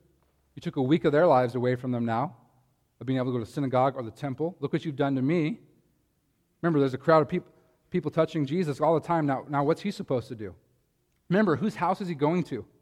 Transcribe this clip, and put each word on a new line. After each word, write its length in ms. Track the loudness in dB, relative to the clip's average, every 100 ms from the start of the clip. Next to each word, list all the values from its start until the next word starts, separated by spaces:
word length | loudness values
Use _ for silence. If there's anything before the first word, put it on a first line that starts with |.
| _ _ _ _ _ -12
you 60 |
took 140 | -8 -2
a 60 |
week 240 | 2 2 4
of 60 |
their 140 | 4 6
lives 300 | 6 4 0
away 200 | -2 -2
from 160 | -2
them 140 | -2 -2
now, 300 | -2 -4 -8 _ _ _ _ _ _
of 80 | -4
being 100 | -2
able 140 | 0
to 80 | -2
go 40 |
to 80 | -4
synagogue 440 | -4 0 2 2 0
or 80 |
the 80 | -10
temple. 440 | -8 -10 -6 -6 -4
Look 140 | -4
what 120 | -4 -4
you've 100 | -2
done 200 | 0 0
to 60 |
me." 380 | 2 2 0 -4 -12 _ _ _ _ _ _ _ _ _
Remember, 180 | 0 2
there's 140 | 2
a 60 | 0
crowd 240 | 4 4
of 60 | 4
peop-, 200 | -2 -6 _ _ _ _
people 220 | -4 -2
touching 340 | 0 0 0 -2
Jesus 340 | -2 -2 0
all 140 | 2
the 120 | 2 2
time. 200 | 0 0
Now, 200 | -2 -2
now, 140 | -2
what's 180 | 0 0
he 80 | -2
supposed 380 | -8 -4 -4 -4
to 80 | -12
do? 200 | -12 -14 _ _ _ _ _ _ _
Remember, 260 | 2 2 2
whose 200 | -2 -2
house 240 | -2 -2
is 80 | -4
he 80 | -2
going 280 | 0 0
to? 220 | -2 -8 -12 _